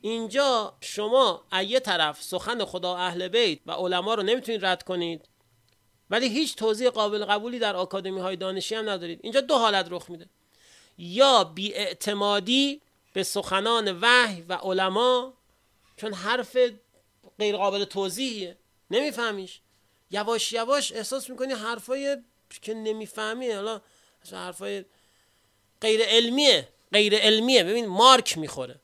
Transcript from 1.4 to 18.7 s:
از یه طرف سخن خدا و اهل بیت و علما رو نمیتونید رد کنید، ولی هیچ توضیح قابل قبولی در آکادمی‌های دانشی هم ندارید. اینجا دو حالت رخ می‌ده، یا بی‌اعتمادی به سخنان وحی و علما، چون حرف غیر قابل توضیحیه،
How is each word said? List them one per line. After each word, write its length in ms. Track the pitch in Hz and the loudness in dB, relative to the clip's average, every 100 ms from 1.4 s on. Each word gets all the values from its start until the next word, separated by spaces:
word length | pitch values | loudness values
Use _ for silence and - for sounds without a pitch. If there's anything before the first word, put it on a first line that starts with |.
| _ | _
از 140 | 185 196 | -4 0
یه 140 | 254 | -2
طرف 440 | 240 175 151 143 | 0 0 0 -2
سخن 420 | - 180 202 240 196 | -8 -6 -4 -4 -4
خدا 280 | 180 180 | -4 -4
و 40 | 180 | -2
اهل 300 | 185 175 180 | -4 -4 -2
بیت 320 | 220 220 156 - | 2 2 0 -6
و 60 | |
علما 420 | 160 180 180 196 | -4 -2 0 0
رو 100 | 226 | -2
نمیتونید 420 | 196 247 247 220 185 | 0 -2 -2 -2 -2
رد 180 | 180 | -2
کنید، 420 | - 180 170 160 _ _ _ _ _ _ _ _ _ | -4 -4 -4 -6 _ _ _ _ _ _ _ _ _
ولی 200 | 214 254 | -2 0
هیچ 260 | 233 302 - | 0 -2 -2
توضیح 340 | 220 214 247 | -2 2 0
قابل 360 | 220 208 208 208 | 2 -2 -2 -2
قبولی 340 | 208 226 240 | -2 -2 -2
در 160 | 220 185 | -2 -2
آکادمی‌های 600 | 185 190 190 190 185 185 | -4 -6 -6 -6 -6 -6
دانشی 400 | 190 190 - 220 | -6 -6 -6 -6
هم 140 | 220 | -4
ندارید. 300 | 190 170 165 | -6 -8 -10
اینجا 180 | 214 269 | -2 -2
دو 160 | 254 277 | 2 4
حالت 300 | 226 202 170 | 4 2 -2
رخ 200 | 175 175 | -8 -12
می‌ده، 160 | 170 175 _ _ _ _ - _ - | -18 -20 _ _ _ _ -20 _ -18
یا 460 | 170 196 277 240 | -8 4 6 6
بی‌اعتمادی 1400 | 170 160 202 196 202 - 208 202 202 202 185 254 277 285 _ _ _ | 4 -4 -6 -4 -6 -4 -4 0 0 0 2 2 2 -4 _ _ _
به 100 | 190 | -6
سخنان 760 | 185 202 - 190 214 233 208 175 | -4 -4 -2 -2 2 0 0 0
وحی 400 | 233 247 233 180 | 4 6 4 -2
و 120 | 165 | -8
علما، 800 | 180 190 185 190 190 247 247 262 _ _ _ _ _ _ - | -6 -2 0 0 2 2 2 -2 _ _ _ _ _ _ -12
چون 160 | 214 | -10
حرف 440 | 185 202 247 233 254 240 214 _ _ _ _ - - | -6 -2 -2 -2 2 0 0 _ _ _ _ -20 -4
غیر 180 | 208 202 | -2 0
قابل 260 | 196 202 | 0 0
توضیحیه، 720 | 196 190 196 185 262 214 180 180 _ | -4 -2 -4 -4 -6 -6 -10 -14 _